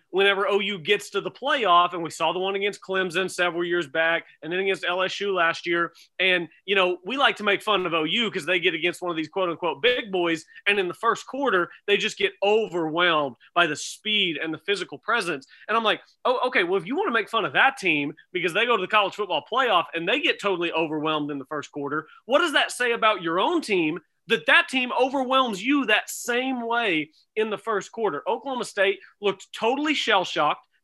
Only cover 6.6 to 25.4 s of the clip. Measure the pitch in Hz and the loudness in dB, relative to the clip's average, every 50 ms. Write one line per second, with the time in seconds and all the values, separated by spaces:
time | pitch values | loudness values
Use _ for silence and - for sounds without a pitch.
6.6 | _ 185 202 196 185 180 180 175 180 180 254 277 277 233 208 - 208 208 196 - | _ -2 2 2 2 2 0 -4 -6 -6 -2 2 2 2 2 0 0 0 0 0
7.6 | - 214 208 190 185 170 156 165 156 160 180 233 240 202 147 190 147 156 185 180 | 0 0 0 0 0 0 0 0 0 0 0 0 -2 -2 -4 -4 -4 -2 0 0
8.6 | 160 185 160 160 151 175 165 - 180 175 170 160 156 151 - 190 185 175 165 160 | 2 0 0 0 -2 -4 -4 -4 -6 -6 -4 -4 -6 -6 -4 -2 -2 -2 -2 -2
9.6 | 180 165 143 139 143 247 247 254 262 202 190 180 175 170 165 160 - _ - - | -4 -4 -2 2 2 2 2 2 -2 -4 -2 -2 0 0 0 -2 -6 _ -16 -6
10.6 | - 202 202 202 185 175 165 - - 226 202 - - - - 269 285 247 220 185 | -2 -2 0 0 0 -2 -4 -2 0 0 0 0 -4 -10 -6 -4 -2 0 2 2
11.6 | 170 160 - - _ - 202 202 185 214 - - 202 185 - - 196 202 214 226 | 0 -2 -6 -8 _ 0 0 2 0 -2 -2 -2 -2 -2 -2 0 0 2 2 2
12.6 | 220 180 160 175 160 156 151 170 175 175 165 151 147 135 117 - _ - - 170 | 2 0 -2 -4 -4 -2 0 2 2 4 4 2 2 -2 -4 -10 _ -4 2 2
13.6 | 170 156 147 - - - - - - 214 214 208 196 175 156 143 160 165 156 151 | 2 2 0 -4 -8 -12 -12 -10 -4 -2 0 0 0 0 -2 -4 -4 -6 -6 -6
14.6 | - - 202 180 175 - 151 135 _ - 226 233 196 170 156 135 135 - - - | -4 -4 -4 -4 -4 -8 -12 -10 _ -2 -2 -2 0 -2 -4 -6 -8 -12 -20 -14
15.6 | - - 214 233 226 214 180 - - _ _ _ - 233 254 247 - - - 226 | -6 -2 0 0 2 2 0 0 -4 _ _ _ 0 0 0 2 0 0 2 2
16.6 | 185 170 190 196 160 180 269 339 427 349 233 226 202 - - 226 185 147 127 175 | 2 2 0 -2 -2 -2 -4 -2 -2 0 0 -2 -2 0 -2 -2 -2 0 2 4
17.6 | 233 269 262 - 196 180 156 147 143 147 - - - _ - 180 170 185 160 196 | 4 4 4 0 0 0 0 0 0 -2 -6 -10 -12 _ -6 -2 -2 0 0 2
18.6 | 233 247 240 208 180 - 220 214 202 180 - - 208 180 175 147 - - 214 247 | 2 2 2 0 0 2 2 2 2 2 -2 -4 -4 -2 -2 -4 -4 -2 -2 0
19.6 | 269 240 196 170 156 - - 165 165 185 240 302 339 294 226 - - 202 190 170 | 2 4 4 2 2 0 -4 -4 -2 0 0 0 2 0 0 0 0 -2 -2 0
20.6 | 175 165 - 160 165 151 156 151 147 160 156 151 147 143 147 139 131 - 156 147 | -2 -2 0 0 -2 0 -2 -2 -2 -2 -2 -2 -2 -4 -6 -8 -8 -8 -8 -8
21.6 | 135 - - 151 139 139 143 156 156 - - - _ - 254 302 349 330 277 294 | -8 -8 -8 -8 -6 -4 -4 -6 -6 -8 -14 -16 _ 2 2 2 2 4 2 0
22.6 | 240 - - - 247 240 233 226 226 220 214 190 170 165 165 185 220 294 359 320 | 0 0 -2 -2 -2 0 0 2 2 2 2 2 0 -2 0 0 2 2 0 0
23.6 | - - 208 180 165 151 156 185 - _ _ _ _ - 226 214 - 269 285 339 | 0 0 0 0 0 0 -2 -4 -8 _ _ _ _ -2 -2 0 2 4 4 4
24.6 | 339 - - 262 247 247 - - 254 269 247 277 254 247 262 269 | 4 2 0 -2 -2 0 0 0 0 2 0 -2 0 2 2 2